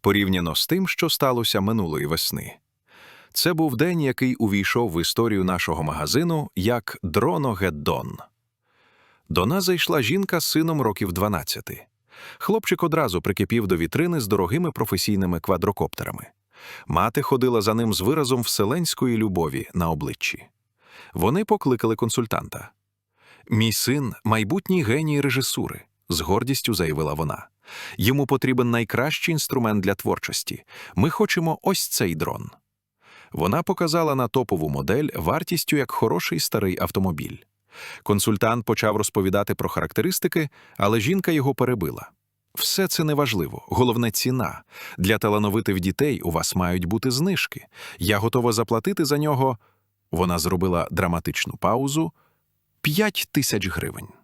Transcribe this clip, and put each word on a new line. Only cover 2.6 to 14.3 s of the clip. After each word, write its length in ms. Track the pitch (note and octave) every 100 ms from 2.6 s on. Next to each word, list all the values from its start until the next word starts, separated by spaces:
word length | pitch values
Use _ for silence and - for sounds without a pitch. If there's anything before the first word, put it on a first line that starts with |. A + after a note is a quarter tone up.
| _ _ _ - - - -
Це 200 | - E3
був 240 | E3 D#3+ A#2
день, 240 | E3 E3+
який 340 | C#3 B2 B2+
увійшов 580 | B2+ A2 G2+ F#2+ A#2+ A#2
в 80 | E2
історію 440 | E2 - A#2 G2+
нашого 380 | F#2 F2 - D#2+
магазину 680 | D2+ D2+ D2+ B2 E3+ D#3+ D3 -
як 420 | G2 A#2+ - -
Дроногеддон. 1160 | F#2+ D#2+ C3+ F3 C3+ G2 F#2 D2 D#2 C#2 B1 - - _ _ _ _ _ _ _ _ _ _
До 180 | D#2+ G2
нас 180 | F#3
зайшла 380 | F#3 F3 - D#3+
жінка 380 | G#2+ F3+ G3 E3+
з 40 |
сином 360 | - D#3 D#3+ D#3
років 320 | A2+ G2+ G2
дванадцяти. 760 | F2 G#2 F2+ - - - - - _ _ - - -
Хлопчик 440 | - G#3+ - F3+
одразу 400 | E3 D#3+ B2+ F2
прикипів 440 | F#2 F#2+ G2 A#2 G2+
до 100 | F2
вітрини 440 | E2 - F3 E3
з 60 |
дорогими 460 | G2+